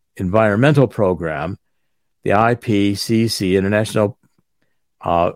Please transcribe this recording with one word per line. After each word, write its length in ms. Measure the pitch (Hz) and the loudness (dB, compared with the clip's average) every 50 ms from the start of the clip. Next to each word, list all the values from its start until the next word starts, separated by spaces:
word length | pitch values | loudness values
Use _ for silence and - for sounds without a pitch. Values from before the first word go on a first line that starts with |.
| _ _ _ | _ _ _
Environmental 720 | - 98 87 101 110 113 104 101 110 135 151 147 143 127 | -8 -4 0 2 2 2 2 2 2 2 4 4 4 2
Program, 720 | - - 117 101 92 90 80 87 78 78 73 78 90 98 - _ _ _ _ _ _ _ _ _ _ _ _ - | 2 0 0 0 0 0 -2 -4 -6 -6 -6 -8 -8 -10 -12 _ _ _ _ _ _ _ _ _ _ _ _ -2
the 100 | 101 98 | 0 2
I 220 | 104 113 117 120 | 2 2 2 0
P 400 | 117 - 113 104 101 101 101 101 | -2 -2 -2 0 0 0 0 -2
C 320 | - - - 113 113 113 | -4 -4 -2 0 0 0
C, 280 | 107 - - 101 90 95 | -2 -4 -4 -2 0 0
International, 640 | 98 95 98 104 107 110 - - 110 104 107 - _ _ _ _ _ _ _ _ _ _ _ _ _ _ _ _ _ | 0 0 0 0 -2 -2 -2 -2 -2 -2 -2 -4 _ _ _ _ _ _ _ _ _ _ _ _ _ _ _ _ _
uh, 300 | - 87 85 85 87 95 - | -4 0 0 2 0 0 -4